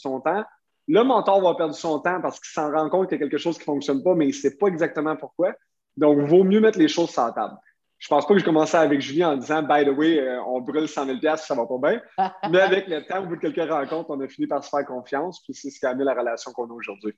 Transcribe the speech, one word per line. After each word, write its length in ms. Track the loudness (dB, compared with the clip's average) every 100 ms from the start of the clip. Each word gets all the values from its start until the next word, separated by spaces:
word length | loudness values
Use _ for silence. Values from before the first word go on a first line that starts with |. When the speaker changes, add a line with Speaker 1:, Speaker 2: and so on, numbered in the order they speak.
Speaker 1:
ton 160 | -8 -4
temps. 240 | -2 -2 -4 _ _ _ 0
Le 160 | 2
mentor 320 | 4 2 4 4
va 40 |
avoir 180 | 2 0
perdu 160 | -2
son 240 | -4 -4 -2
temps 240 | -2 -4
parce 180 | -4 -8
qu'il 120 | -10
s'en 200 | -6 -2
rend 180 | -2 0
compte 200 | 0 -2
qu'il 80 | -2
y 40 |
a 20 |
quelque 160 | -4 -4
chose 160 | -4 -6
qui 60 |
ne 120 | -4
fonctionne 300 | -4 -2 0
pas, 100 | 2
mais 120 | 2 2
il 20 |
ne 60 |
sait 220 | 0 -4 0
pas 120 | 0
exactement 480 | 0 -2 -2 -4 -4
pourquoi. 380 | -8 -2 -2 -4 _ _ _ 2
Donc, 200 | 4 4
il 60 | 6
vaut 180 | 6
mieux 160 | 6 6
mettre 180 | 4 4
les 100 | 2
choses 220 | 2 -2
sur 160 | 0 -2
la 60 |
table. 260 | -2 -6 -8 _ _ _ _
Je 100 | 0
pense 200 | 0 4
pas 60 | 4
que 40 |
je 60 | 4
commençais 320 | 2 4 4
avec 240 | 4 2
Julie 240 | 0 0 2
en 100 | 0
disant, « 280 | -2 -2
By 220 | 2 2 4
the 120 | 2
way, 220 | 2 2
euh, 240 | 0 -4
on 180 | -4 -6
brûle 260 | -4 -4 -4
cent 180 | -4 -4
mille 140 | -2
piastres, 280 | -2 -2 -2
ça 80 | -4
va 100 | -2
pas 120 | -2
bien. » 240 | -2 -2 -4 -4
Speaker 2:
<laughs> 340 | -4 -4 0
Speaker 1:
Mais 80 | 2
avec 280 | 4 2 -2
le 200 | -6 -6
temps, 160 | -6
au 20 | -6
bout 120 | -6
de 120 | -4
quelques 180 | -4 -2
rencontres, 440 | -2 -4 -6 -6
on 100 | -8
a 60 | -8
fini 180 | -6 -4
par 180 | -4
se 60 | -4
faire 160 | -4 -4
confiance, 560 | -8 -6 -4 -4 -8
puis 140 | -16 -14
c'est 160 | -14
ce 80 | -6
qui 60 | -4
a 20 |
amené 140 | -2
la 100 | -2
relation 380 | -2 -4 -6 -10
qu'on 180 | -12 -12
a 40 |
aujourd'hui. 400 | -12 -14 -10 -12